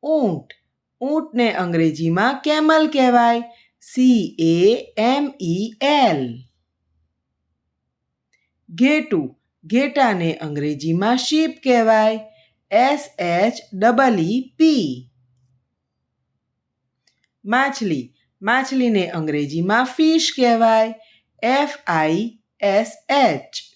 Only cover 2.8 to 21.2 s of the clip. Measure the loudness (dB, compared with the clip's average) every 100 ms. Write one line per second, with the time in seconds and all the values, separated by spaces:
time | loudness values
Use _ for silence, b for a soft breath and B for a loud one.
2.8 | 2 0 2 4 2 0 -6 B B B
3.8 | -12 0 2 4 0 -2 0 4 4 2
4.8 | -4 -2 0 0 -2 -6 -6 -4 -4 -4
5.8 | 0 2 2 0 -4 -10 -18 _ _ _
6.8 | _ _ _ _ _ _ _ _ _ _
7.8 | _ _ _ _ _ _ _ _ _ 0
8.8 | 2 2 0 -4 -4 -12 _ _ -4 -2
9.8 | 0 2 0 2 -2 -4 -8 -6 -6 -4
10.8 | -2 0 0 -2 0 -2 -2 -4 0 2
11.8 | 4 4 2 0 -10 b b b _ 2
12.8 | 2 0 -6 -8 -2 0 0 -2 -12 0
13.8 | 2 4 2 2 0 -2 -6 _ 2 2
14.8 | -2 -6 -14 _ _ _ _ _ _ _
15.8 | _ _ _ _ _ _ _ _ _ _
16.8 | _ _ _ _ _ _ -4 -2 -2 -2
17.8 | -4 -4 -6 _ _ _ -2 -2 0 -2
18.8 | 0 0 -2 -4 -4 -4 -4 -4 0 0
19.8 | -2 0 2 2 -2 0 0 4 4 2
20.8 | 0 -4 b b